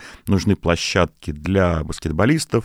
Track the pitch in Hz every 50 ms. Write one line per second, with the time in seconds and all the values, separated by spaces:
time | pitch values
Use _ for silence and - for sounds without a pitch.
0 | - - - - - - 98 92 85 104 98 - - 82 87 - - - - 98
1 | 87 - - - - - 73 76 76 87 98 98 92 87 82 80 76 76 82 -
2 | - 80 78 80 101 123 151 156 - - - 117 -